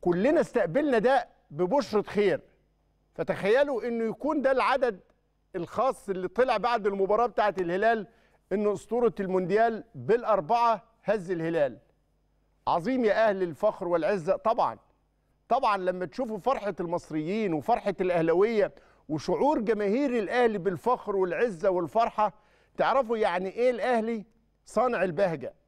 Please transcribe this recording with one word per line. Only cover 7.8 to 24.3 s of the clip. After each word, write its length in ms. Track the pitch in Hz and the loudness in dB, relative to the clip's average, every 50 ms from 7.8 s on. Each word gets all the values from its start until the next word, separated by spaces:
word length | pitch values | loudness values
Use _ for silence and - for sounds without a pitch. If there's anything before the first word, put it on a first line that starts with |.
| 208 226 233 226 202 - _ _ _ _ _ _ _ _ - | 2 2 2 2 -2 -8 _ _ _ _ _ _ _ _ -4
إن 200 | 202 208 208 208 | 0 0 0 -2
أسطورة 420 | 180 - - 220 240 247 - 165 - | -2 -6 -4 -2 2 2 2 0 0
المونديال 640 | 202 185 190 190 185 165 190 214 226 233 233 208 160 _ _ | -4 -2 0 -2 0 2 2 2 2 2 0 -2 -10 _ _
بالأربعة 880 | 143 120 127 202 240 233 202 220 190 170 147 226 233 233 233 226 196 - _ _ _ _ | -14 -2 0 0 0 2 2 0 0 2 0 0 2 2 2 2 0 -4 _ _ _ _
هز 260 | - 208 220 180 165 | -2 -2 -2 0 -4
الهلال. 480 | 185 170 160 165 165 165 147 131 117 98 _ _ _ _ _ _ _ _ _ _ _ _ _ _ _ _ _ - | -4 -2 -2 -2 0 2 0 0 -2 -8 _ _ _ _ _ _ _ _ _ _ _ _ _ _ _ _ _ 0
عظيم 360 | 135 175 160 202 262 254 247 | 0 0 0 0 -2 0 2
يا 240 | 214 190 190 220 220 | 2 2 4 2 2
أهل 140 | 202 190 185 | 2 0 -2
الفخر 460 | 175 156 - - 214 214 - 190 175 | -4 -4 0 0 0 0 0 -4 -2
والعزة. 480 | 175 170 156 160 208 202 156 165 190 | 0 0 2 0 0 0 0 -2 -2
طبعًا، 420 | 185 - 220 226 226 175 131 113 104 _ _ _ _ _ _ _ _ _ _ _ _ _ _ | 0 0 -2 0 0 0 -2 -2 -6 _ _ _ _ _ _ _ _ _ _ _ _ _ _
طبعًا 280 | 220 247 269 233 208 | 0 2 2 2 0
لما 300 | 196 185 180 185 185 180 | 2 0 -2 -2 -2 -6
تشوفوا 320 | 175 - - 262 233 220 202 | -8 -6 -6 -6 -6 -6 -4
فرحة 360 | - 240 269 240 208 202 190 - | -2 -2 -2 -2 -2 -6 -6 -6
المصريين 760 | 185 170 170 175 - - 151 156 151 160 190 220 226 202 165 | -6 -4 -4 -6 -6 -6 -6 -6 -4 -4 -4 -2 -2 -2 -2
وفرحة 400 | 151 127 - 233 226 - 202 190 - | -4 0 0 -2 0 0 -4 -4 -2
الأهلوية 720 | 190 185 175 170 165 160 165 175 196 226 233 214 196 156 - - _ _ _ _ _ _ | -2 0 0 0 2 2 2 4 2 2 2 0 0 0 -2 -12 _ _ _ _ _ _
وشعور 520 | 151 156 - - 185 147 202 277 311 - | -8 -6 -2 -2 -2 2 2 2 2 0
جماهير 580 | 226 196 226 202 208 196 202 254 294 277 240 240 | 0 -2 -2 0 0 0 0 0 0 0 0 -2
الأهلي 400 | 208 170 214 247 247 233 220 208 | -2 -2 0 2 2 2 0 0
بالفخر 580 | 160 196 185 151 - 226 247 - - - 202 | -2 -4 -4 -2 0 -2 -2 -2 -2 -4 -2
والعزة 540 | 196 185 180 165 151 220 247 202 156 160 202 | 0 0 0 0 -2 -2 -2 -2 0 0 0
والفرحة، 600 | 185 180 175 156 - 220 233 240 - - 214 208 - - _ _ _ _ _ _ _ | 0 0 -2 -2 0 0 0 0 0 0 -2 -2 -2 -6 _ _ _ _ _ _ _
تعرفوا 400 | - 165 156 220 262 269 214 233 | -2 0 2 2 2 0 0 0
يعني 320 | 220 214 202 170 185 185 190 | 0 0 0 0 -2 -4 -4
إيه 220 | 175 - 240 254 | -4 0 0 0
الأهلي 540 | 247 220 185 247 254 233 214 226 233 220 196 _ | 2 0 0 0 0 0 0 -2 -4 -6 -8 _